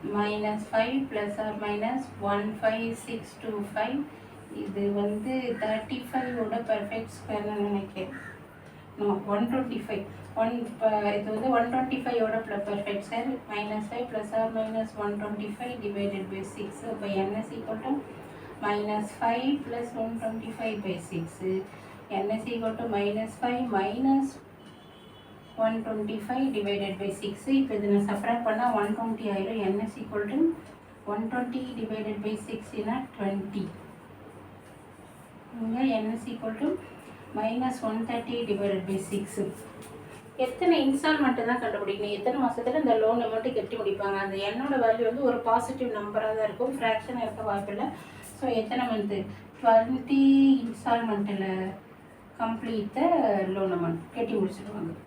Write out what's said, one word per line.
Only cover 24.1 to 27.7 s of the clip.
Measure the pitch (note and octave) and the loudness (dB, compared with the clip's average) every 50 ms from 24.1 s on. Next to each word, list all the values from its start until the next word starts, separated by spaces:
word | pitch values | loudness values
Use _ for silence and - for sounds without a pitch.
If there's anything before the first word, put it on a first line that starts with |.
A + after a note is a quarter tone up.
| C4+ C#4 C#4 C#4 - - - - - - - - - - - - - - - - - - - - - - - - - - A3 | 6 6 4 2 -4 -8 -16 -18 -20 -20 -20 -20 -20 -20 -20 -20 -20 -20 -20 -20 -20 -20 -20 -20 -20 -20 -20 -16 -2 2 2
one | A3 A3+ A3+ A3 | 2 2 0 -2
twenty | A3+ A3 G#3+ G#3 G#3 A3 G#3+ - | -2 -2 -2 -2 -4 -4 -6 -4
five | - B3 C4 C4+ C4 A3 | -2 0 0 0 2 0
divided | G#3 G3+ G3+ G3+ G3+ G3 F#3+ F#3+ F#3+ | 0 0 0 0 0 0 -2 -2 -2
by | G3+ G3 F#3 - | -2 -4 -4 -2
six. | G#3+ G3 - - - C4+ C4+ C4+ | -4 -6 -6 -6 0 4 4 4
இப்போ | C4+ - | 4 4